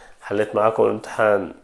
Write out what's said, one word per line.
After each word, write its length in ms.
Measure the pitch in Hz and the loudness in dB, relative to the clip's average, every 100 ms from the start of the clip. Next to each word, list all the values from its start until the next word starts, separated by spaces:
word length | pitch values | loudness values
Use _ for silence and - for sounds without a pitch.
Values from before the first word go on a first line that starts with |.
| - - | -20 -18
حليت 340 | - 101 107 104 | -6 -4 -2 0
معاكم 280 | 110 113 | 2 2
الامتحان 720 | 110 107 - - 107 101 87 - | 0 0 -6 0 2 2 -2 -14